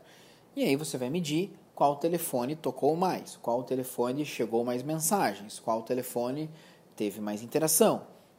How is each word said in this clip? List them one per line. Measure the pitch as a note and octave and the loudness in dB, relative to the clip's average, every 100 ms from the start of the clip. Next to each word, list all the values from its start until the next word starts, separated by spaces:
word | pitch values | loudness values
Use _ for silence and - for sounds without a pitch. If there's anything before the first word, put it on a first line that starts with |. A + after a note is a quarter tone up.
| - - - - - C#4 | -20 -20 -20 -20 -10 0
E | |
aí | A#3 | 2
você | C#3 D#3 C3 | 2 0 -2
vai | B2 | -2
medir | E3+ D3+ D3+ G3+ - - - | 0 0 0 -2 -8 -10 2
qual | C#3+ | 4
telefone | C#3+ E3+ E3+ - B2+ B2 D#3 | 4 0 0 -2 -2 -2 -2
tocou | C3+ - C3+ E3 | -4 0 2 4
mais, | F#3 A2+ - - | 2 0 -6 -8
qual | - A#2+ | -2 -2
telefone | C3 C3 B2+ - A#2+ C#3 D3 | 0 -4 -2 -2 0 0 -4
chegou | - A2+ A2+ | -2 0 0
mais | B2 B2 | 0 -2
mensagens, | C#3 D#3+ D#3 G3+ C3 G2 G#2 - | -2 -2 0 2 2 -2 -10 -8
qual | - A2+ | -2 -2
telefone | A2+ B2+ B2 A#2+ A#2+ C#3+ D#3 D#3 - - - - | -2 -4 -2 -4 -2 -4 -8 -12 -20 -20 -16 -6
teve | G#2+ G2+ | -4 -4
mais | G#2 G#2+ | -6 -6
interação. | A2+ D3 D#3 - G#3+ B2 - - - | -2 0 4 6 6 4 -4 -20 -20